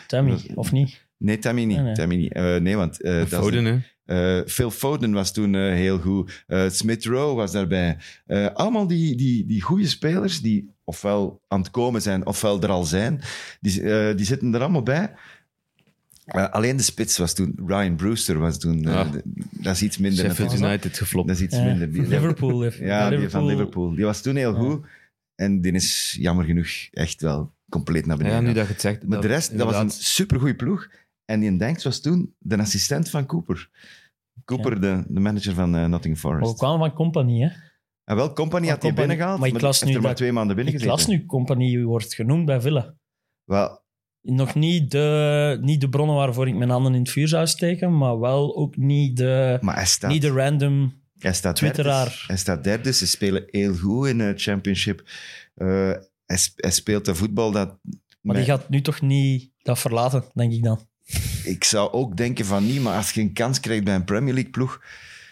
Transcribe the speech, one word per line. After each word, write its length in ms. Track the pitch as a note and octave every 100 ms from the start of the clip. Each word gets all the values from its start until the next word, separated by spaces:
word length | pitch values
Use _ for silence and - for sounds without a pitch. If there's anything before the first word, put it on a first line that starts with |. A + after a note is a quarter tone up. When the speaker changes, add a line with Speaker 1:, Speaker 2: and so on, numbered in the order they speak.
| -
Speaker 1:
Tammy, 240 | B2 C3+
Speaker 2:
Dat 260 | A#2+ - -
Speaker 1:
of 160 | F#2
niet? 340 | C3+ C3+ - _ -
Speaker 2:
Nee, 220 | G2 G#2+
Tammy 260 | B2 A#2+
niet. 120 | A2+ G#2
Speaker 1:
Nee, 80 |
nee. 100 | B2+
Speaker 2:
Tammy 220 | G#2+ E2 F2
niet. 160 | E2
Eh, 240 | - F2+ F2
nee, 200 | F2+ G#2
want, 260 | E2+ -
eh, 100 | F2 F2
dat 80 | E2
is 60 | F2
Speaker 3:
Foden, 260 | G2+ A#2+
Speaker 2:
de 60 | A2+
Speaker 3:
hè? 80 | B2 B2 _ -
Speaker 2:
Eh, 320 | F2+ F2+ F2+ -
Phil 240 | - B2
Foden 420 | - C3+ D3+ A#2
was 200 | G2+ F#2+
toen, 220 | - G#2
eh, 60 | G2 G2
heel 260 | F2+ F#2 F#2+
goed. 460 | F#2 G2 F#2 - -
Eh, 220 | F#2 F#2+
Smith 360 | F2+ A2 A2
Rowe 300 | A2 B2+ D3
was 180 | B2+ G2+
daarbij. 440 | G2+ F#2 F#2 F2 E2 - - -
Eh, 200 | G2+ G2+
allemaal 320 | - F#3+ A3+ F#3+
die, 300 | E3+ D#3+ A#2+
die, 300 | C3 A#2+ G2+
die 140 | G#2+
goede 260 | F2+ F#3+ F3+
spelers 520 | - D#3 F3+ G3+ E3
die 300 | A2+ G#2 - _
ofwel 580 | - E2 G2+ G#2 F#2+ F#2+ -
aan 120 | G2
het 100 | F2+
komen 320 | B2 A#2+ A2+
zijn, 240 | G2+ F#2+ -
ofwel 360 | G2+ G#2+ G2+
er 60 | G2
al 160 | F#2
zijn, 360 | E2+ F#2 A#2 D3 - - - -
die 120 | G#2
z-, 60 | F#2+
eh, 380 | G#2 G#2+ G#2+ G2+
die 100 | G2+
zitten 280 | C3+ B2+
er 60 | A#2
allemaal 220 | C#3+ E3
bij. 300 | A#2 D3 G#3 - - - _ _ _ _ _ _ _ -
Eh, 240 | - F#2 F#2
alleen 260 | G#2 A#2 C3+
de 60 |
spits 360 | - - G#2+ -
was 160 | F2
toen, 240 | - F2+ - F2
Ryan 300 | F#2+ G2 E2
Brewster 420 | F#2+ A#2 - D#2
was 200 | D#2+ D2
toen, 260 | E2+ D#2+
eh, 140 | D#2 E2
Speaker 3:
Ah. 140 | E2+
Speaker 2:
de-, 100 | C#2+ - - -
dat 240 | - F#2+
is 80 | F#2
iets 160 | G2+ -
minder 200 | G2 F#2+
Speaker 3:
Sheffield 240 | F#2 F2 G2
Speaker 2:
natuurlijk. 240 | B2 - G2+
Speaker 3:
United 160 | F#2 -
geflopt. 280 | F#2 F2+ F2
Speaker 2:
Dat 80 | F2+
is 60 |
iets 140 | F2+ A#2+
Speaker 1:
Ja, 60 |
Speaker 2:
minder. 260 | B2 F2+ E2
Die, 140 | E2 B2+
Speaker 1:
Liverpool 540 | C#3+ D#3+ D#3+ C3 B2
heeft, 160 | A#2+ -
Speaker 2:
ja, 60 | F#2
Speaker 1:
ja, 220 | G2+ G#2
Speaker 2:
die 80 | G2+
van 20 |
Speaker 1:
Liverpool. 260 | G2 G2 F#2+
Speaker 2:
Liverpool. 480 | - G2+ F2+ F2
Die 100 | E2
was 180 | G#2 G#2
toen 140 | C3 C3+
heel 180 | B2
Speaker 1:
Ja. 60 | G2
Speaker 2:
goed. 260 | B2 D3+ D3+ - _ _ _
En 260 | - G2 G2
die 120 | F2
is 440 | F2+ - - - -
jammer 240 | E2+ F2
genoeg 240 | D#2+ E2+ D#2+ - -
echt 300 | - E2 -
wel 320 | D#2+ C#2+ D2+ _ -
compleet 380 | E2+ C#2+ E2 D#2
naar 100 | D2+
beneden 200 | G2 A2+
Speaker 3:
Ja, 40 |
nu 60 | A#2+
Speaker 2:
gegaan. 120 | A2
Speaker 3:
dat 60 | G2+
je 40 |
het 100 | G#2
zegt, 200 | G2+ G#2+
Speaker 2:
Maar 80 | G2
Speaker 3:
dat 120 | G#2
Speaker 2:
de 60 | G#2+
rest, 200 | C#3 D#3+
dat 160 | A2 A#2
was 80 |
een 60 | G#2
Speaker 3:
inderdaad. 240 | G#2+ -
Speaker 2:
supergoeie 500 | - - F#3+ C3 C#3 D3+
ploeg. 320 | A#2+ G3 - - _ _
En 160 | - A2
die 160 | G#2+ F#2
Danks 280 | A2 E3
was 160 | C#3+ -
toen 340 | C#3+ F3+ F#3 _
de 180 | - G#2
assistent 540 | G#2 G2+ - C#3 E3
van 160 | D#3 C3
Cooper. 440 | E2 - E2 - _ - - _ _ _ -
Cooper, 280 | - B2 A#2+
Speaker 1:
Ja. 40 | G#2+
Speaker 2:
de, 240 | G2 F#2 -
de 120 | F#2+
manager 340 | G2+ G#2 F#2+
van, 220 | F2+ F2 E2+
eh, 80 | E2
Nottingham 340 | E2+ D#2+ D#2
Forest. 200 | D2 D#2
Speaker 1:
Maar 100 | A2+
we 60 | A2+
kwamen 220 | C3 D#3+
van 140 | D#3+
Kompany, 460 | - E3 D#3+ B2 A#2
hè? 80 | D3 - - _ _ _
Speaker 2:
En 120 | - G#2+
wel, 160 | D3
Kompany 300 | D3+ D#3+ F3
Speaker 1:
Van 80 | E3
Speaker 2:
had 80 | C#3+
die 80 | D#3
Speaker 1:
Kompany, 40 | D3 C#3+
Speaker 2:
binnengehaald, 320 | E3 F3 F#3+
Speaker 1:
maar 80 | C3
ik 40 |
Speaker 2:
maar 80 | A#2
Speaker 1:
las 140 | C#3 C3+
Speaker 2:
heeft 100 | C#3
Speaker 1:
nu 40 | C3
Speaker 2:
er 40 |
maar 80 | B2
Speaker 1:
dat, 80 | B2+
Speaker 2:
twee 140 | B2
maanden 240 | A#2+ G#2 G2
binnen 180 | C#3
Speaker 1:
ik 60 | D3
Speaker 2:
gezeten. 180 | A2+ C#3 -
Speaker 1:
las 120 | F3+
nu, 80 | -
Kompany 560 | C3+ B2+ B2+ B2+ B2
wordt 320 | A#2+ A#2 G#2+
genoemd 320 | - A2+ D#3+ D#3
bij 140 | C3
Villa. 340 | B2 D3+ A2 - _ _ _ _
Speaker 2:
Wel. 380 | - G2 G2+ - _ _ _ _
Speaker 1:
Nog 340 | - B2+ C3+
niet 360 | D3 D#3 F3 C#3
de, 680 | C#3 D3+ D3+ D3 D3 D3 B2
niet 180 | C3 D#3
de 80 | C3+
bronnen 280 | C3+ D3+ C#3+
waarvoor 320 | C#3 A#2+ C3
ik 60 |
mijn 160 | G#2 A#2+
handen 240 | B2 C3
in 60 | B2+
het 100 | B2
vuur 180 | C3+ D3+
zou 180 | E3 D#3+
steken, 520 | - E3+ F3 F3+ D#3+
maar 200 | C3 A#2
wel 360 | A#2+ C3+ C#3+ -
ook 200 | C#3+ -
niet 400 | C3+ C#3+ C#3+ B2
de, 420 | B2+ C3 C3 B2+
Speaker 2:
Maar 140 | G2
hij 120 | - F#2+
staat, 240 | - G2
Speaker 1:
niet 120 | D#3
de 80 | D3
random 640 | C3 C3+ D3 C#3+ C#3 C3+ - _ _
Speaker 2:
hij 140 | -
staat 240 | - F#3 E3+
Speaker 1:
twitteraar. 480 | D3+ C#3 C#3+ C3+
Speaker 2:
derde. 200 | A#2+ - -
Hij 100 | F#2
staat 280 | F#2+ E2+
derde. 280 | F#2+ A2 C3
Ze 140 | B2 F2+
spelen 380 | - G2+ F#2+ -
heel 240 | G#2 G2+ F2
goed 300 | F#2+ A#2 C#3
in 100 | A#2
de 140 | G#2 F#2+
Championship. 640 | - G2+ G2+ F#2 G#2 F#2 - - - - -
Eh, 120 | - F#2 F#2+ F#2+ F#2 - _ -
hij 100 | F2+
sp-, 260 | - -
hij 80 | -
speelt 380 | - - G#2 G2+
een 80 | E2+
voetbal 360 | G#2+ G2+ A2
dat 160 | G#2 F#2+
Speaker 1:
Maar 100 | -
die 500 | - - _ _ G#2
Speaker 2:
mij 120 | G2+
Speaker 1:
gaat 240 | B2+ C3+ -
nu 120 | C#3
toch 200 | C#3 D3
niet 500 | C3+ C#3 C#3 C3 - _
dat 160 | - A#2+
verlaten, 460 | C3 A2+ B2 C3 -
denk 180 | - A#2
ik 100 | A#2
dan. 240 | A2+ A2+ - _ - - - -
Speaker 2:
Ik 200 | - F2+
zou 280 | - G#2+ G2+
ook 240 | A#2 C3 F#2
denken 280 | A#2+ B2
van 220 | G2+ G2+ G#2
niet, 160 | C#3
maar 140 | A#2+ F#2+
als 140 | G2+
je 100 | A2
een 120 | G#2
kans 280 | G2+ A#2 C3
krijgt 240 | - A2
bij 100 | G2+
een 100 | F#2+
Premier 300 | F#2 G2+ C3+
League 160 | B2+ -
ploeg 320 | - B2+ - - - - - -